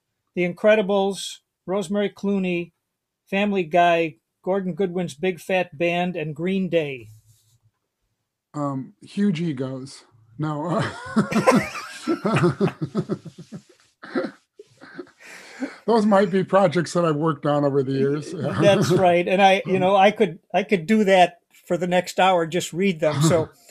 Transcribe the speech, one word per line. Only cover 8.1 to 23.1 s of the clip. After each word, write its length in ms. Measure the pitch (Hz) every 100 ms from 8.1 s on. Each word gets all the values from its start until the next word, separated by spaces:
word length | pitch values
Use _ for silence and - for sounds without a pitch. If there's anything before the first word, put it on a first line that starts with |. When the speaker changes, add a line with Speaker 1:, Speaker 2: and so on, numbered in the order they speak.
| _ _ _ _
Speaker 2:
Um, 400 | 147 143 135 120 _
huge 400 | - - 202 160
egos. 640 | 170 131 131 135 131 - _ _ _ -
No. 440 | 151 147 165 175 110 - 508 -
Uh, 440 | - 220 - 240 - - - - - - 196
<laughs> 440 | 220 170 139 196 - 151 196 - 208 170 - - 208 _ _ _ _ - - - - _ _ - _ - - - _ - - - - 269 - -
those 200 | 226 208
might 240 | 196 202
be 140 | 190
projects 480 | 175 190 196 160 160
that 120 | 175
I've 120 | 170 147
worked 300 | 160 143 147
on 180 | 147
over 180 | 143 139
the 100 | 131
years. 400 | 135 139 147 143
Yeah. 260 | 170 139 -
Speaker 1:
That's 300 | 196 196 147
right. 360 | 180 185 175 175
And 140 | 190
I, 220 | 196 190 -
you 120 | 185
Speaker 2:
<laughs> 0 |
Speaker 1:
know, 180 | 185 196
I 140 | 214
could, 280 | 214 202 160 _
I 120 | 180
could 220 | 208 202 156
do 180 | 220
that 360 | 196 190 175 - _ _ -
for 100 | 175
the 100 | 180
next 320 | 180 175 -
hour, 280 | 185 185 165
just 260 | 175 170
read 280 | 156 196 165
them. 220 | 156